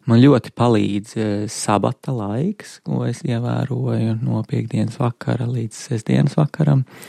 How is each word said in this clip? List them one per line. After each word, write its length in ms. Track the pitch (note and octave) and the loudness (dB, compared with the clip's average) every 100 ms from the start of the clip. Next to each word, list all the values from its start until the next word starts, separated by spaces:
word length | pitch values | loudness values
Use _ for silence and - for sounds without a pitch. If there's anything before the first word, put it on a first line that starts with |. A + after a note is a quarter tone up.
| - | 2
Man 120 | A#2 | 6
ļoti 320 | C#3 B2+ - | 8 6 2
palīdz, 640 | - A#2+ G#2+ G2+ G2+ G2+ A2+ | 0 2 2 2 -2 -6 -4
eh, 300 | G#2+ G2+ G#2 | -2 -2 -4
sabata 640 | - - G#2 A#2 - - | -6 0 0 0 -2 -6
laiks, 680 | B2+ G2+ A2+ F3+ G3+ - - | -6 -4 -2 -4 -4 -12 -14
ko 220 | - C3 B2 | -6 -4 -4
es 160 | A#2+ | -4
ievēroju 960 | - A#2 A#2+ A#2+ B2+ B2 B2+ A#2 A2+ A2 | -4 -2 -2 -2 -2 -2 -2 0 0 -2
no 200 | B2 A2+ | -2 -2
piekdienas 540 | A2 A#2+ A2+ A2+ A2 - | -2 -4 -2 -2 -2 -2
vakara 480 | A#2+ - - A#2 A#2+ | -4 -4 -4 -2 -2
līdz 300 | B2 A2+ - | -4 -6 -10
sestdienas 580 | - A#2 - C3 C#3+ - | -6 -6 0 2 2 2
vakaram, 480 | D3+ - D3 C#3 C3 - | -2 0 2 2 0 -8